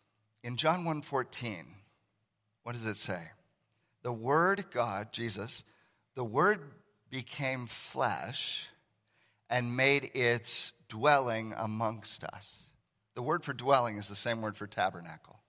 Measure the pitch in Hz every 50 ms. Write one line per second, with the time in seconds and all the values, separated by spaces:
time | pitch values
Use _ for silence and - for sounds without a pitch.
0 | _ _ _ _ _ _ _ _ - 120 127 117 151 156 175 180 170 165 156 147
1 | - - 143 131 120 - - - 123 113 98 82 67 65 95 101 _ _ _ _
2 | _ _ _ _ _ _ _ _ _ _ _ _ - 120 120 120 110 110 101 -
3 | - - 92 85 82 - - _ _ _ _ _ _ _ _ _ _ _ _ _
4 | - 123 120 110 113 131 143 160 170 190 196 196 185 - - 123 117 113 98 101
5 | 107 110 - 113 117 113 98 101 104 117 - - - _ _ _ _ _ _ _
6 | _ _ - 131 123 110 107 139 175 202 214 180 156 139 120 - _ _ _ _
7 | _ - 131 131 120 - - - 139 131 131 127 120 113 - - - - - 127
8 | 135 110 90 64 71 107 - - - - - - - - - _ _ _ _ _
9 | _ _ _ _ _ _ _ _ _ - 120 127 120 120 120 127 131 139 143 139
10 | 131 - - 135 123 120 120 113 110 - - - - - - _ _ - 110 110
11 | 127 151 147 139 131 120 113 113 110 110 - - 113 110 107 110 113 107 113 104
12 | 98 - - - - - - - - - - - - - _ _ _ _ _ _
13 | _ _ - 127 123 143 170 170 - 147 135 120 123 135 139 131 120 113 104 104
14 | 101 - 101 - - 120 117 113 110 107 101 - 107 98 - 110 92 95 95 87
15 | 85 82 78 78 _ - - - _